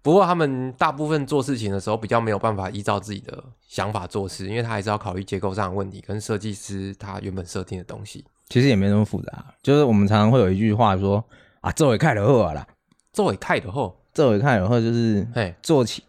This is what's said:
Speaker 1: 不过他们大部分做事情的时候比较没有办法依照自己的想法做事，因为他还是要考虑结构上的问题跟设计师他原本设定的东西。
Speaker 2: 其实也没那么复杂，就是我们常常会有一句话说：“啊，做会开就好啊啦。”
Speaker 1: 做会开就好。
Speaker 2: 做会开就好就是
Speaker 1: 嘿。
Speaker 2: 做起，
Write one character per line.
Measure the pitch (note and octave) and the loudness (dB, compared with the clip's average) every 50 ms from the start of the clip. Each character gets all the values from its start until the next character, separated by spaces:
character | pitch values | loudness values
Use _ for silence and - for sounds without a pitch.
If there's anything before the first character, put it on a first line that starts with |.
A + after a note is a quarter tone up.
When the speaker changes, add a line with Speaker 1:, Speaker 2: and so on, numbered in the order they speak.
Speaker 1:
不 | _ C#3+ | _ 4
过 | E3 G3+ F#3+ | 6 6 6
他 | F3 F3+ | 4 2
们 | E3+ D#3+ C#3+ C3 B2+ B2+ C3 B2 | 2 0 0 0 -4 -4 -6 -4
大 | _ F3 D#3+ | _ -2 -2
部 | C#3+ C#3 D3+ | 0 -2 -2
分 | D3+ D#3+ D3+ C#3 | -2 -2 -2 -2
做 | B2 D3 C#3+ | 0 -2 -2
事 | B2 C3+ C#3 | 0 0 -4
情 | A2+ A2 G2+ | -4 -2 -4
的 | G2 G2 | -4 -4
时 | F2+ A2 | -2 -4
候 | G#2+ | -4
比 | G#2+ A2 | -4 -2
较 | G2 A#2+ A#2 | 0 0 0
没 | A2+ A2 | 0 0
有 | G#2 | -2
办 | G2 F#2 A2+ G#2+ | 0 -2 -2 -2
法 | G2 F#2+ F#2 | -2 -6 -6
依 | - G2+ G2+ | -8 -6 -2
照 | - G#2 G2+ | -2 -2 -2
自 | G2 G#2+ G2+ | -4 -8 -12
己 | G2 | -12
的 | - - - - - C3 - _ _ | -12 -14 -16 -16 -18 -20 -20 _ _
想 | _ - - F#2+ G#2 | _ -6 -6 -4 -4
法 | A2 G2+ F2+ | -4 -6 -8
做 | F2 - G#2+ G2 F#2+ | -6 -6 -6 -6 -6
事， | - - F#2+ | -8 -10 -10
因 | F#2 G#2+ | -6 -4
为 | A#2+ | -6
他 | A#2+ A2+ | -4 -4
还 | A2+ G#2 | -6 -6
是 | F#2 G#2+ | -4 -4
要 | G#2 | -4
考 | G#2 - G#2 F2+ | -4 -4 -6 -6
虑 | F#2+ G2 | -6 -6
结 | - G#2 F#2+ | -6 -6 -4
构 | G2 F#2+ F#2+ | -4 -4 -4
上 | G#2 G2+ F#2 | -4 -4 -4
的 | F#2 | -4
问 | G2+ G2 G2 | -6 -6 -6
题 | F#2+ F#2+ - | -10 -16 -12
跟 | - G2 G#2+ | -10 -10 -8
设 | G#2 - A2 | -4 -4 -4
计 | G2 G2+ A2 G2+ | -4 -4 -8 -10
师 | - - - G2+ G2 F#2+ G2 G2 _ | -10 -12 -10 -8 -8 -8 -8 -10 _
他 | G#2+ G2+ F#2+ G2 | -14 -12 -12 -10
原 | G2 G2 F2+ | -10 -8 -8
本 | F#2+ F2 | -8 -10
设 | - - G2 F#2 | -8 -10 -10 -8
定 | - - F#2 | -8 -10 -12
的 | F2 | -12
东 | - - G#2+ G#2 | -14 -14 -16 -16
西。 | - - - - _ _ _ _ | -16 -18 -20 -20 _ _ _ _
Speaker 2:
其 | _ - B2 | _ 0 2
实 | B2+ | 4
也 | C#3+ A#2 | 4 4
没 | F#2+ F#2+ G2+ | 4 4 4
那 | G2+ | 4
么 | G#2+ G#2+ | 2 2
复 | - - G2 | 0 -2 -8
杂， | F#2+ - - - - - _ _ _ | -8 -10 -14 -16 -20 -20 _ _ _
就 | - C#3 | 4 4
是 | D3 D3 | 6 6
我 | B2 | 6
们 | A2 G2+ G2+ | 4 4 4
常 | F#2+ A2 | 4 4
常 | G#2 G#2 A2 | 4 6 6
会 | C3 C3 | 6 6
有 | G#2 F2+ | 4 4
一 | F#2+ | 2
句 | F#2+ A2 A2 | 2 2 2
话 | G#2 G#2+ A#2+ G#2+ F#2+ | 4 4 4 4 4
说 | F#2 G2 G2 G2 G#2+ - _ - - _ _ _ _ | 2 2 2 2 0 -2 _ -20 -20 _ _ _ _
：“啊， | - F2 | -6 -6
做 | - - E3 C3+ | 0 2 2 2
会 | A2+ | 4
开 | - D#3 D#3+ A#2+ | 2 2 2 2
就 | G#2 G2 | 2 4
好 | A#2+ D#3 D#3+ G2+ | 4 4 4 4
啊 | E2 D2+ | 2 -2
啦。” | C#2+ - _ _ _ _ _ _ _ _ _ | -8 -10 _ _ _ _ _ _ _ _ _
Speaker 1:
做 | _ - G3+ D#3+ | _ 0 0 0
会 | G#2 | -2
开 | - - - F3 A#2+ | -4 -2 -2 -2 -2
就 | - G#2 | -2 -4
好。 | F#2+ C#3+ B2+ F#2 - _ _ _ _ | -4 -4 -4 -4 -6 _ _ _ _
Speaker 2:
做 | - D3+ B2+ | 2 4 4
会 | G#2+ G2+ | 4 4
开 | A#2+ C#3+ B2+ G2+ | 2 2 2 2
就 | F2+ | 2
好 | G2+ A#2+ A#2+ | 2 2 2
就 | A2+ A2+ A#2 | 2 2 0
是 | A#2 A#2 A2+ G#2+ G2+ F2+ A2+ A#2+ | 2 2 2 2 0 0 -2 -4
Speaker 1:
嘿。 | A#2+ G#2+ F2 E2+ _ - | -4 -4 -4 -6 _ 0
Speaker 2:
做 | - D#3+ C#3 A#2+ | 2 4 4 4
起， | A2 - - _ | 0 -4 -12 _